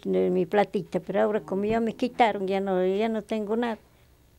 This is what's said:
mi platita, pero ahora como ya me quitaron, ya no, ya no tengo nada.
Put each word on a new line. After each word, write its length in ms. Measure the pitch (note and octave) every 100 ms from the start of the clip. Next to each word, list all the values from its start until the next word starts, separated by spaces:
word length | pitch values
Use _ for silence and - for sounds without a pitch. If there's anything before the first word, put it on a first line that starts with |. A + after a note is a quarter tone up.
mi 420 | G3 F#3 F#3 F#3 E3+
platita, 520 | G#3 G3 G#3 E3 E3+
pero 220 | - G3
ahora 220 | G#3+ G#3
como 220 | - G3
ya 140 | G#3 A3+
me 160 | A3+
quitaron, 540 | - B3 B3+ A3+ G3+ F#3+
ya 100 | G3
no, 260 | G3 F#3
ya 260 | F#3 G3 A3+
no 120 | A3
tengo 320 | G3+ A3 G3+
nada. 240 | A3 A#3+ G#3+ - _ _ _ _